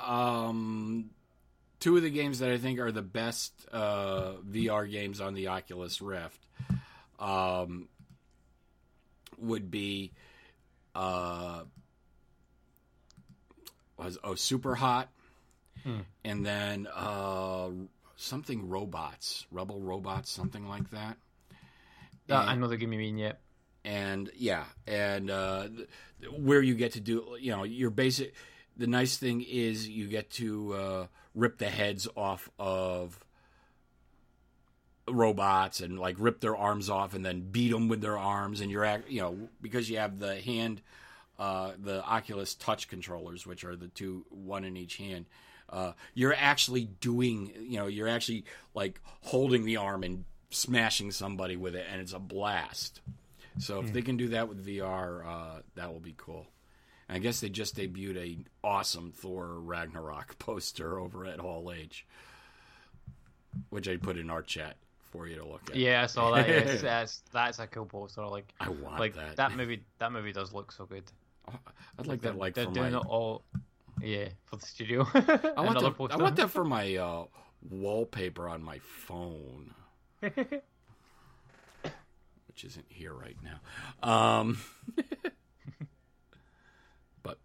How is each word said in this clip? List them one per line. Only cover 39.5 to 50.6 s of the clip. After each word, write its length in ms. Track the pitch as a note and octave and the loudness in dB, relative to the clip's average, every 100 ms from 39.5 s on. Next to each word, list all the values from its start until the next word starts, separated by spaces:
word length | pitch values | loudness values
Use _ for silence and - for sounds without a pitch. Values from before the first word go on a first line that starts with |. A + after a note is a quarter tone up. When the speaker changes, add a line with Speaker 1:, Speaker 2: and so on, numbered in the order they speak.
| - | -12
Speaker 1:
because 300 | G#2+ A#2+ A2 | -4 -2 0
you 80 | A2 | 0
have 200 | G#2+ G2 | 0 -2
the 200 | G2 G2 | -4 -4
hand, 400 | A2 A2+ A2+ G2+ - - - - - - | -2 0 0 -4 -10 -20 -20 -20 -20 -4
uh, 320 | G2 F#2+ F#2+ F#2+ | -2 0 -2 -4
the 280 | G2 F#2+ | -4 -2
Oculus 500 | - A2 - G2+ G2 | 2 0 0 -6 -6
Touch 340 | - - G#2+ - | -4 -2 -2 -2
controllers, 560 | F#2 F#2 F2 E2+ F2 F#2 | -10 -8 -8 -8 -10 -12
which 180 | F2+ | -12
are 100 | F2+ | -10
the 140 | F2 F2 | -10 -12
two, 360 | - G2 F#2 - | -8 -6 -6 -10
one 340 | F#2+ F#2+ G2 | -12 -6 -6
in 120 | F#2+ F#2 | -4 -8
each 200 | F2 - | -8 -8
hand, 280 | G2 F2+ F2 - - - - | -6 -8 -10 -18 -20 -20 -10
uh, 240 | F#2 F#2 - - | -4 -4 -4 -8
you're 200 | B2+ C3 | 4 4
actually 500 | D3 C#3+ C#3+ B2 B2+ | 8 6 6 4 2
doing, 680 | A2+ F#2+ B2 A#2+ B2 A2 G2+ G2+ | -2 -2 2 4 4 2 -4 -8
you 220 | A#2+ A2+ | -6 -4
know, 100 | G2+ | -2
you're 200 | G#2 A2 | 0 0
actually, 360 | A#2 A#2 A2+ - - - | 0 0 -4 -6 -18 -10
like, 260 | G#2+ G2 - - - | -4 -4 -4 -16 -14
holding 420 | - B2+ C3+ B2 | 0 4 6 6
the 120 | A2 A2 | 4 2
arm 280 | G2 F#2+ | 0 -2
and 200 | F2+ F2+ F2+ - - | -2 -4 -6 -12 -6
smashing 600 | - | -2